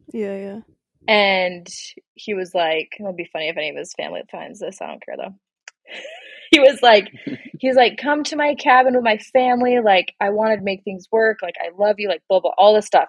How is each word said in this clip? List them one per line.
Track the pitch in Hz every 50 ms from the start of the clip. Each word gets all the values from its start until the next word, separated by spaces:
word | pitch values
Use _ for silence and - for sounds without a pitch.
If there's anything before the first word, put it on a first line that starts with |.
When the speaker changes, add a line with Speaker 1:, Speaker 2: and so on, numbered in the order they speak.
| _ _
Speaker 1:
Yeah, | - 226 208 196 196 196
yeah. | 196 196 202 226 - _ _ _ _ _ _ _ -
Speaker 2:
And | - 214 208 202 196 190 185 185 180 180 175 175 - - - - - - - _ _ _
he | - - 220
was | 208 185 185 175 -
like, | 180 170 160 160 160 156 - - -
it'll | 208 196
be | 180 170 170 -
funny | - 160 156 156
if | 170 151
any | 156 -
of | 147
his | 147 160 -
family | - - 156 156 170 - - _
finds | - 170 156 - - 202
this. | 180 170 196 -
I | -
don't | - 69 - -
care, | - 64 65
though. | - 196 190 _ _ _ _ _ - - _ _ _
<laughs> | - - - - 605 659 - - - - - - -
He | 320 294
was | 269 277 269 -
like, | 247 240 220 208 196 - - - -
Speaker 3:
<laughs> | - - - - - - -
Speaker 2:
he | 254 262
was | 254 262
like, | 240 214 208
"Come | - 233 294 294 302 285
to | - 311
my | 294 294 294 285
cabin | - - 294 254 254 254 262 247
with | 247
my | 233 226 214
family. | 214 - - - 254 254 254 247 240 247 247 247 247
Like, | 220 208 190 180 175 - - -
I | 208 202
wanted | 208 208 220 220 220 202
to |
make | 196 196 196 190 -
things | 208 196 185 185 -
work. | 220 220 220 220 214 -
Like, | 185 175 175 -
I | - 170 175
love | 190 208 214 208
you. | 202 208 196
Like, | 170 156 _ -
blah, | 190 185
blah, | 175 165 - -
all | 196 208 214
this | 208 202
stuff." | - - 165 -